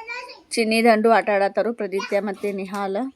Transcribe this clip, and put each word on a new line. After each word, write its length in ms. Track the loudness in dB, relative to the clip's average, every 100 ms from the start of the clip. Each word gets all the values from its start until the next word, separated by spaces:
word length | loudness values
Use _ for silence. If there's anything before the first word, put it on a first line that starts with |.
| -12 -12 -12 -18 -8
ಚಿನ್ನಿ 340 | -2 0 4
ದಂಡು 280 | 4 6 6
ಆಟ 180 | 4 4
ಆಡತ್ತಾರು 440 | 2 2 0 -2
ಪ್ರದಿತ್ಯ 460 | -2 -4 -4 -2 -2
ಮತ್ತೆ 320 | -2 -4 -6
ನಿಹಾಲ. 460 | -6 -6 -6 -4 -4 -6